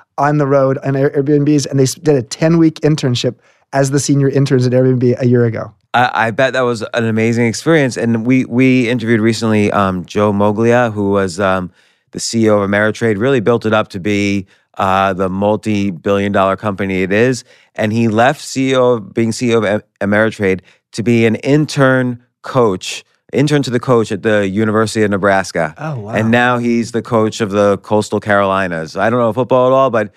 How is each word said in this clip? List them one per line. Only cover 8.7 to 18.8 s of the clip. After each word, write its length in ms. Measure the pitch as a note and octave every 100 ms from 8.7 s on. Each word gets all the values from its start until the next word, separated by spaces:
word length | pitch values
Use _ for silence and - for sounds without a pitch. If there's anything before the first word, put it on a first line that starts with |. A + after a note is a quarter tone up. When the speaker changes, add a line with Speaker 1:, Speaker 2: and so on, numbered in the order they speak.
| B2+ A2+
Speaker 2:
interviewed 320 | B2 A2+ A#2
recently, 500 | A2+ A2 A2+ G#2+ G#2
um, 340 | F#2+ F#2+ F#2 E2
Joe 260 | G2+ G#2
Moglia, 600 | G2+ G#2 G#2 A#2 A#2+ A#2+
who 180 | G#2 G2+
was, 280 | G2+ G2 E2
um, 300 | G2 F#2+ F2+ _ _ _ _
the 80 | -
C 240 | - A#2
E 60 | A2
O 100 | G#2
of 100 | G2
Ameritrade, 480 | G2+ G#2+ G#2 A#2 G2+
really 220 | B2 C3+
built 260 | G2+ A#2 A2
it 60 |
up 140 | G#2+ G#2
to 120 | G2+
be, 460 | F2 G#2 G2+ G2+ F#2+ _ _ -
uh, 340 | G2 F#2+ G2
the 140 | F#2 F#2+
multi-billion 1040 | F#2+ G#2 G#2+ - G#2+ G2+ E2 - G2+ G2+
dollar 220 | G2+ F#2+ F#2+
company 460 | G#2+ F#2+ G2 F#2
it 100 | F#2
is. 320 | G2+ B2 B2 - _ _
And 180 | - G#2+
he 160 | A2+ A#2
left 320 | G#2+ B2 D3+
C 300 | - - C3
E 60 |
O, 240 | C3